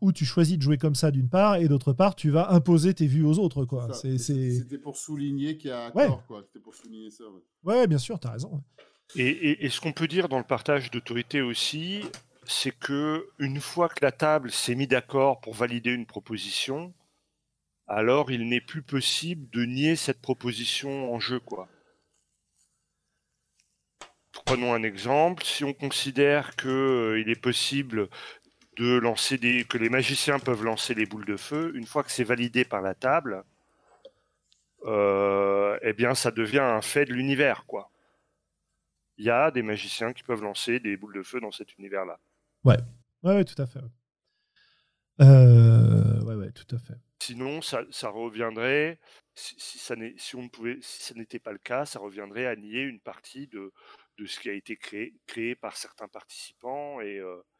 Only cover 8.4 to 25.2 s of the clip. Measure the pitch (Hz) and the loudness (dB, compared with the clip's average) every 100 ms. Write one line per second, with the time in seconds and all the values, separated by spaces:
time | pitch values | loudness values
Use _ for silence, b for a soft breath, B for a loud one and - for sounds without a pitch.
8.4 | 165 151 - _ - _ _ - 127 160 | -10 -10 -12 _ -20 _ _ -2 0 0
9.4 | 156 156 147 - 165 139 165 170 180 131 | -2 -2 -4 -6 -8 -4 -2 -2 -2 -2
10.4 | 117 123 - 143 123 120 - 120 - - | -4 -4 -2 -2 -2 -10 -8 -8 -4 -4
11.4 | 127 113 - 151 170 202 196 - _ _ | -4 -4 -4 -4 -8 -10 -12 -16 _ _
12.4 | - - 135 - - 143 151 156 - _ | -8 -4 -4 -6 -6 -4 -2 -4 -8 _
13.4 | 139 139 - 170 170 - 143 - 156 151 | -6 -6 -8 -2 0 2 0 2 0 0
14.4 | 123 - - 123 139 127 - 139 135 131 | 0 -4 -4 -2 2 0 2 2 2 2
15.4 | - 110 120 120 120 123 110 107 98 110 | -6 -4 -2 -2 -2 -4 -6 -12 -10 -10
16.4 | 98 - - 139 180 180 _ _ _ _ | -6 -6 -4 -6 -10 -18 _ _ _ _
17.4 | _ _ _ _ - 104 110 135 135 127 | _ _ _ _ -6 0 2 2 2 -2
18.4 | 117 120 - 156 135 139 - - 160 170 | -2 -2 -4 -12 -6 -4 -2 -2 -4 -8
19.4 | 127 120 120 127 151 160 - 131 - 127 | -8 -4 -4 0 0 0 -2 -4 -4 -4
20.4 | 123 107 117 - 139 139 131 117 110 127 | -4 -6 -4 -6 -6 -8 -6 -6 -4 -6
21.4 | - 98 92 _ _ _ _ _ _ _ | -6 -12 -12 _ _ _ _ _ _ _
22.4 | _ _ _ _ _ _ _ _ _ _ | _ _ _ _ _ _ _ _ _ _
23.4 | _ _ _ _ _ _ - _ _ - | _ _ _ _ _ _ -20 _ _ -10
24.4 | - 127 123 117 110 98 113 143 | -2 0 2 0 -2 -4 0 2